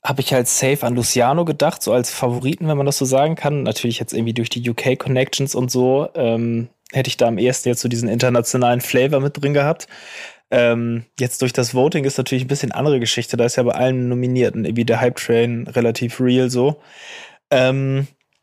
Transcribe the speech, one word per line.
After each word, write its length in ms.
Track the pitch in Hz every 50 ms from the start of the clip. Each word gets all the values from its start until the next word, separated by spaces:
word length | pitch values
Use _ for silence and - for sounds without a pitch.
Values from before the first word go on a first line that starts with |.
hab 160 | _ - 139 135
ich 160 | 131 - 143
halt 140 | 131 123 -
safe 380 | - - - 131 139 143 -
an 100 | 120 120
Luciano 480 | 123 117 - - 123 117 123 139 165 175
gedacht, 400 | 165 151 147 143 156 175 - -
so 80 | -
als 180 | 110 127 120 -
Favoriten, 600 | - - - 123 120 120 120 135 160 - 170 156
wenn 80 | 156 143
man 80 | 139
das 120 | 139 143 -
so 60 | 139
sagen 320 | 127 131 135 143 156 165
kann. 280 | 156 - 147 147 143 131
Natürlich 360 | 113 113 - - 120 117 -
jetzt 140 | 117 - -
irgendwie 200 | - 113 113 113
durch 160 | 117 117 113
die 180 | - 120 120 120
U-K-Connections 880 | 117 - - 127 127 139 - - 135 127 127 123 - - 139 139 -
und 140 | 127 127 120
so, 380 | - 127 127 127 131 135 156 - _
ähm, 540 | 170 139 117 113 117 117 117 117 117 117 120 _ _ _ _ -
hätte 160 | 139 127 -
ich 80 | - -
da 100 | 120 117
am 100 | 117 95
ehesten 300 | 110 127 127 - - 123
jetzt 140 | 120 -
so 80 | - 127
diesen 180 | 123 117 117 113
internationalen 720 | 104 120 123 127 123 120 117 - - 131 123 120 123 123
Flavor 400 | - - - 127 127 139 147 139
mit 220 | 135 143 143 -
drin 120 | 139 139 147
gehabt. 360 | 143 139 147 165 - - _ - - - - - - - - - _ _ _
Ähm, 520 | - 127 120 120 117 117 117 117 117 117 113 _ _ -
jetzt 220 | 127 120 - -
durch 100 | 131 127
das 240 | - - 127 117 -
Voting 300 | 127 127 151 - 170 139
ist 120 | 139 - -
natürlich 280 | 131 - - 127 127
ein 20 | 127
bisschen 240 | 139 143 - 123
andere 300 | - - 135 151 147 131
Geschichte. 340 | 117 110 - - 117 - -
Da 80 | 120 117
ist 140 | 120 - -
ja 60 | 123
bei 100 | 120 -
allen 340 | - 123 127 131 127 123 123
Nominierten 560 | 123 123 123 123 127 127 123 - - 113 110
irgendwie 220 | 80 110 117 117
der 160 | 117 151 -
Hype-Train 680 | - 123 - - - - 120 117 117 120 120 117 113 -
relativ 540 | - 127 120 117 113 - 131 117 - -
real 280 | 131 123 123 127 127 127
so. 320 | 127 123 127 143 147 - _ - - - - - - - - - - _ _ _
Ähm, 560 | - 131 127 127 131 135 135 135 135 135 139 139 _ _ _ _ _ _